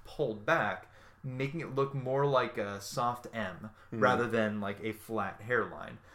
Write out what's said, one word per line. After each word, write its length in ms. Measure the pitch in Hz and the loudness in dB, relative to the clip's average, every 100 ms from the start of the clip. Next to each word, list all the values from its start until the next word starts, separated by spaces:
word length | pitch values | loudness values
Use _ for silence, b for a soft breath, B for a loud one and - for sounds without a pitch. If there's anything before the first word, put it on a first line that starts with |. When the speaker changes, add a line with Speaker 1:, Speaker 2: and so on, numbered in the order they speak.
Speaker 1:
pulled 400 | - - 131 104 | -8 -2 -2 0
back, 440 | 107 165 104 92 - B B B | 2 4 2 -2 -8 B B B
making 380 | 135 127 139 160 | -8 -2 -2 -2
it 140 | 107 135 | -2 0
look 180 | 135 | 0
more 320 | 139 127 135 143 | 0 0 2 4
like 320 | 127 117 - | 4 4 0
a 220 | 101 101 | -4 -4
soft 480 | - 131 120 120 - | -6 0 0 0 -6
M 380 | 117 95 82 107 - B | -4 -4 -6 -12 -14 B
Speaker 2:
Hmm. 100 | 117 | 4
Speaker 1:
rather 260 | 127 120 117 | 6 6 4
than, 340 | 113 107 104 | 2 2 0
like, 180 | 101 101 | -4 -4
a 100 | 110 | -4
flat 480 | 107 - 110 95 - 107 | -6 -4 -4 -4 -4 0
hairline. 520 | 120 92 78 - - - | 2 2 -4 -12 -14 -18